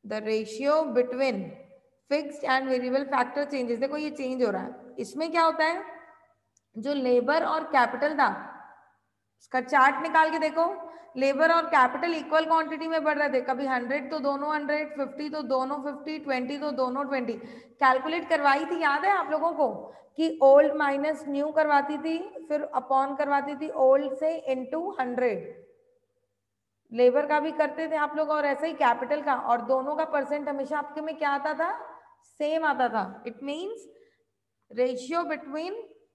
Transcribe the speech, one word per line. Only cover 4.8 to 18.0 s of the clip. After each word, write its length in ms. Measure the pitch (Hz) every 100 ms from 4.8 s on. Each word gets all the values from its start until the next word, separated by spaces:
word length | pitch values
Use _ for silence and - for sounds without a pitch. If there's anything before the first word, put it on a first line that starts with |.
| - -
इसमें 320 | - 277 320
क्या 120 | 339
होता 200 | 330 320
है, 200 | 320 349 - - - - _ _ _ _ _ 220
जो 160 | 254
labor 500 | 285 254 247 247 311
और 200 | - 320
capital 500 | 320 277 240 247 294 302
था, 100 | 233 - - - - - _ _ _ _ _ _
उसका 220 | _ 254
chart 420 | 247 294 269 277
निकाल 280 | 320 320 311
के 80 | 320
देखो, 280 | 311 311 339 392 - - - 254
लेबर 360 | 269 277 330
और 140 | 330 330
कैपिटल 480 | 302 254 247 339
equal 300 | 320 285 311
quantity 440 | 320 320 311 311 320
में 140 | 320
बढ़ 140 | 302 294
रहे 100 | 285
थे, 120 | 254
कभी 220 | 254 254 277
हंड्रेड 440 | 254 240 285 277
तो 80 | 311
दोनों 340 | 277 277 294
हंड्रेड, 400 | 302 285 302 302 294
फ़िफ़्टी 320 | 269 277 302
तो 120 | 302
दोनों 360 | 240 262 262 294
फ़िफ़्टी, 360 | 277 285 294 311
ट्वेंटी 400 | 285 254 254 285
तो 120 | 294
दोनों 340 | 254 254 254
twenty। 280 | 269 269 240 214 - - - _
Calculate 480 | 269 262